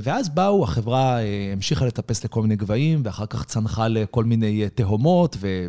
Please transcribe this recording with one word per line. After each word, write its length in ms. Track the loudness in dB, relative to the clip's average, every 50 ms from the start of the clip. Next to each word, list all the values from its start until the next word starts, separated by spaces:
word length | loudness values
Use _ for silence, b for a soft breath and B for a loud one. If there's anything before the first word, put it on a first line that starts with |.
| -2
ואז 260 | -2 -2 -2 -2 -2
באו, 340 | 0 0 2 4 4 2 2
החברה, 560 | 2 0 -2 -2 0 2 2 2 2 2 0
אה, 280 | 0 -2 -2 -2 -4 -4 -4
המשיכה 320 | -4 -2 -2 0 0 0
לטפס 380 | 0 -2 -4 -4 -4 -4 -4 -4
לכל 160 | -4 -2 0
מיני 140 | 2 2 2
גבהים, 460 | 0 0 0 0 0 2 2 2 2 0
ואחר 200 | -2 -4 -6 -8
כך 180 | -8 -6 -8 -8
צנחה 420 | -4 -2 -2 -2 -2 0 0 0 2
לכל 360 | 2 0 0 0 0 0 2
מיני, 400 | 2 2 2 2 2 0 0 -2
אה, 60 | -2
תהומות, 680 | 0 -2 0 0 2 2 4 4 4 4 4 2 0 -4
ו-, 260 | -4 -4 -4 -4 -4